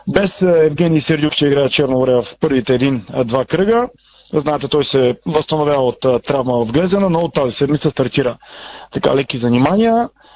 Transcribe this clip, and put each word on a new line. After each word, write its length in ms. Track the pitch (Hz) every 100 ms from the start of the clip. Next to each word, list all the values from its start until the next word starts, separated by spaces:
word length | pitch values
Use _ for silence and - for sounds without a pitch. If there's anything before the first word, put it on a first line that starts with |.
| -
Без, 340 | 160 196 -
е, 240 | 180 170 156
Евгений 360 | 147 175 156
Сердюк 320 | - 156 151
ще 140 | - 143
играе 220 | 139 139
Черно 280 | - 139 131
море 120 | 127
в 140 | 123 113 -
първите 340 | 160 135 117 123
един-два 680 | 135 127 92 131 120 127 127
кръга. 440 | 160 196 233 247 - _ - -
Знаете, 340 | 156 147 147 131
той 180 | 151 139
се 300 | 135 123 117 -
възстановява 580 | 156 147 156 147 143
от, 220 | 127 - 131
а, 140 | 120
травма 460 | - 139 127 120 113
в 60 |
Глезена, 380 | 131 185 196 196
но 100 | 165
от 140 | 170
тази 180 | - 131
седмица 380 | - 139 147 156
стартира 480 | - 123 - 127 117 - - - - -
така 240 | - 139 135
леки 220 | 135 131
занимания 720 | 120 120 139 196 226 226 240 - -